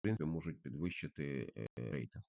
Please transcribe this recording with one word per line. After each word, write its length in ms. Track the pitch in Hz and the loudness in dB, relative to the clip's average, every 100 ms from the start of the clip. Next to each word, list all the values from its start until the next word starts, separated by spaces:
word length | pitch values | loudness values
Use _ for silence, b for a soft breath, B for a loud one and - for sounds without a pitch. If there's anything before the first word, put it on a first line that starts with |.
принципі, 240 | 107 107 | 2 4
можуть 380 | 78 82 82 - | 4 2 0 -4
підвищити, 880 | 69 64 87 - - - 71 67 - 53 | -4 0 0 0 -4 -2 0 0 -2 -4
е, 100 | 53 - | -6 -2
рейтинг. 480 | 57 69 58 - | -2 0 -2 -6